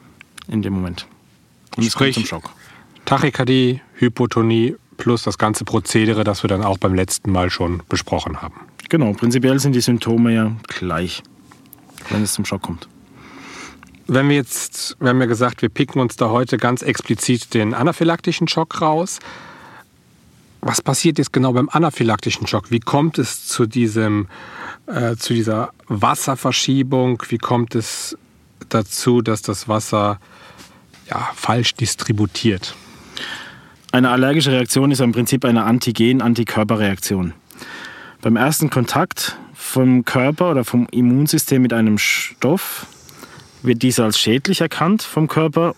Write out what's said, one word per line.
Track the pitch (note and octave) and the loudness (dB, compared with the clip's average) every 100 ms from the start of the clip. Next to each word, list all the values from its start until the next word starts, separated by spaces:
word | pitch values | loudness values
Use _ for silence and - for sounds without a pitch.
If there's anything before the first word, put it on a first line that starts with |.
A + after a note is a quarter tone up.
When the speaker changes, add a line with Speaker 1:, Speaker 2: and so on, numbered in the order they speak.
| - - - - - | -20 -20 -20 -20 -6
Speaker 1:
in | A2 | -4
dem | G2 | -2
Moment. | G2 F2+ F2 - - _ _ _ _ _ - | -2 -4 -8 -14 -20 _ _ _ _ _ -2
Und | A2+ | -2
es | |
kommt | - C3+ | 2 0
Speaker 2:
Sprich, | A#2+ | 0
Speaker 1:
zum | G2+ | -4
Schock. | E2 - - - - - - - | -8 -12 -18 -20 -20 -20 -16 -2
Speaker 2:
Tachykardie, | C3+ D3+ - B2 C3 B2 B2+ - | 0 0 0 2 2 2 0 -8
Hypotonie | - B2 A#2 A#2+ A#2 A2+ A2+ A#2+ - _ - | -2 0 2 0 2 2 2 2 -2 _ -6
plus | - A#2 | 0 0
das | - - | -2 -2
ganze | G#2+ G#2+ G#2 | 0 -2 -2
Prozedere, | A2+ - A2+ A2 A2 | -2 0 2 2 2
das | G#2+ G2 | 0 0
wir | G2 | 0
dann | F#2+ | 0
auch | G#2 F#2+ | 0 0
beim | G2 F#2 | 0 0
letzten | F#2 - - | 0 -2 -2
Mal | F#2 F2+ | 0 0
schon | - E2+ F2 - | -2 -2 -4 -4
besprochen | F2+ - E2 - D2+ | -6 -2 -4 -4 -8
haben. | E2 - - - - | -10 -14 -20 -20 -2
Speaker 1:
Genau, | E3 A2+ | 0 2
prinzipiell | G2+ A#2 B2 C3 C3+ | 2 0 2 2 2
sind | C#3+ | 2
die | B2 | 2
Symptome | A#2 A#2+ - A#2 A#2 | 2 0 2 2 4
ja | A2+ A2 A2 - | 4 0 -2 -10
gleich, | - F#2 E2 F2+ - - - - - - - - - - | -8 -4 -2 -4 -6 -14 -20 -20 -20 -20 -20 -20 -20 -4
wenn | G#2 | -2
es | G#2 | -2
zum | - | -2
Schock | G2+ G2 | -4 -6
kommt. | - E2 - - - - - - - - - - - - - | -6 -12 -14 -20 -20 -20 -20 -20 -20 -18 -18 -20 -20 -14 0
Speaker 2:
Wenn | B2+ C#3+ | 2 4
wir | C#3+ | 4
jetzt, | B2 - - - - - | 0 -6 -8 -10 -12 -2
wir | B2 | 2
haben | B2+ | 2
ja | A#2+ | 2
gesagt, | A2+ B2 - | 2 0 0
wir | A#2 | -2
picken | - C#3 C#3 | 0 -2 0
uns | B2 - | -2 0
da | A2+ | 0
heute | A#2 B2+ B2 | 2 0 0
ganz | B2 B2+ | 0 0
explizit | - B2 - A2+ - A#2+ - A#2 | -2 -4 -2 -2 0 -2 0 0
den | G#2+ | 0
anaphylaktischen | A#2 D3+ E3 E3 E3 - D#3 E3 | 0 0 2 0 0 -2 -2 -2
Schock | - D#3+ - | -2 -2 -2
raus. | D#3+ D#3 F#3+ - - - - - - - - _ _ _ _ _ _ _ | 0 0 -2 -8 -14 -18 -20 -20 -20 -20 -20 _ _ _ _ _ _ _
Was | - - | -6 -4
passiert | - C3+ E3+ D3+ | -2 0 2 2
jetzt | C#3 | 0
genau | D3 C3 | 2 2
beim | B2 D3 | 2 2
anaphylaktischen | D3+ D#3+ - A#2 G#2+ A#2 - - | 2 0 2 0 0 -2 -4 -2
Schock? | G#2+ - | -4 -2
Wie | A#2 | -2
kommt | - C#3 D#3+ D3+ | 0 0 2 0
es | B2 - - | -4 -6 -6
zu | - A2+ | -2 0
diesem, | B2 A#2 A2 G#2+ G#2 F#2+ - - - - - - | 2 0 0 0 0 -2 -10 -18 -16 -16 -16 -8
äh, | G3+ A#2+ A2+ | -2 -2 -2
zu | - | -2
dieser | A#2+ A2 A2 - - - | 0 0 -2 -4 -8 -8
Wasserverschiebung? | G#2+ A#2 D3 - C3 C3 A#2+ - C#3 C3 C3 B2+ A#2 - | 0 0 0 -2 -2 -2 0 0 0 2 2 0 -2 -4
Wie | A#2 | -4
kommt | - B2 A#2 | 0 0 0
es | A#2+ G#2+ - - - _ _ _ _ - | -2 -4 -8 -10 -14 _ _ _ _ -4
dazu, | A2+ G#2+ - - A#2+ | -2 -2 -2 2 2
dass | A2+ G#2+ | 2 -2
das | - G2 - | -4 -6 -2
Wasser, | G#2+ - G#2+ G#2 G2+ - - - - - - _ - - | -2 0 0 0 -2 -10 -20 -20 -20 -20 -20 _ -20 -10
ja, | - - | -8 -6
falsch | - - A#2 A#2 | -4 0 0 0
distributiert? | - A#2 - - G#2+ G#2 - A2+ F#2 - - - - - - - - - - - - - | -2 -4 -2 -2 0 0 0 0 0 -4 -14 -20 -20 -18 -12 -12 -12 -14 -20 -20 -20 -2
Speaker 1:
Eine | B2+ B2+ | 2 4
allergische | B2+ C3 D#3 C#3 | 4 2 2 2
Reaktion | B2+ B2 C3+ C#3 | 2 2 2 2
ist | C3 | 4
im | A#2+ | 2
Prinzip | A2+ A#2+ C3 B2+ | 2 2 2 4
eine | A#2 | 4
Antigen-Antikörperreaktion. | G#2+ A#2+ A#2+ A2 A2+ B2+ A#2 A2+ A2 A2 G#2+ A2 G#2 F#2+ - G2 F2 - - - - - - - - - | 4 2 2 2 4 4 2 2 0 0 0 2 0 0 -2 -2 -2 -6 -16 -20 -18 -16 -18 -18 -20 -4
Beim | - A2+ | 2 4
ersten | F3 D3+ D3+ | 4 2 0
Kontakt | C3+ A2+ C#3 F3+ - - - - - | 0 0 0 -2 -4 -8 -8 -16 -14
vom | - C3 B2+ B2+ A2+ | -4 2 4 4 2
Körper | C3 C3+ D3+ F3+ | 0 0 2 2
oder | C#3 | 2
vom | A#2 B2 A#2+ | 0 0 0
Immunsystem | B2 B2 B2+ D3+ D#3 - C3+ | 2 4 4 2 0 2 2
mit | B2 | 4
einem | A#2 A2 G#2 | 2 2 2
Stoff | - - - - B2 F#3 - - - - - - - - - - B2+ | 0 -2 -6 -2 0 0 -2 -10 -14 -20 -20 -20 -20 -20 -20 -4 0
wird | A#2 | 2
dieser | C3 A#2+ A2 | 2 2 2
als | G#2 | 2
schädlich | - B2 G3 F#3 | 2 2 0 0
erkannt | E3 - D#3+ A3 | -2 0 2 2
vom | - - D#3 | 0 0 0
Körper | - D#3+ D#3+ E3+ | 2 2 2 0